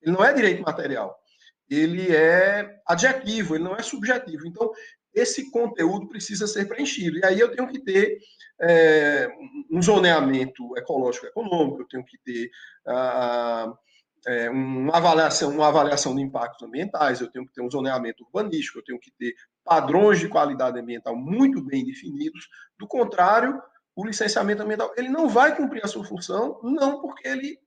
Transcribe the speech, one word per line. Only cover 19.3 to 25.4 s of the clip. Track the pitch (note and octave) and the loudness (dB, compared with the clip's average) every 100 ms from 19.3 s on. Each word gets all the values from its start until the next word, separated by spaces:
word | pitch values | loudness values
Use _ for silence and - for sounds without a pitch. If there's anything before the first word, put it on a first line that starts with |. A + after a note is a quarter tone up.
| - _ _ | -10 _ _
padrões | - E3 C3+ E3 G#3 F#3 | 0 2 4 4 6 4
de | E3+ | 2
qualidade | D#3+ D3 B2+ B2+ A#2+ | 0 0 0 -2 -4
ambiental | A#2 A#2 A#2 A#2+ | -8 -10 -8 -8
muito | C3+ G#3+ C4+ A#3 | -4 2 2 2
bem | G3+ C4+ | -4 -4
definidos. | B3+ - - C#4+ D#4+ - - - - _ | -4 -10 -12 -8 -8 -10 -20 -20 -20 _
Do | G3+ | -6
contrário, | C4 A3+ - F3+ A3 B3+ C#4 - _ _ | -2 0 4 4 4 2 -4 -12 _ _
o | - | -10
licenciamento | G#3+ G#3 G#3 A3+ G3+ G#3 | -8 -4 -2 0 0 -2
ambiental, | G#3 G#3+ - - | -2 -4 -4 -4
ele | B3+ | -4
não | D4 D#4 | 0 2
vai | G#3+ | 6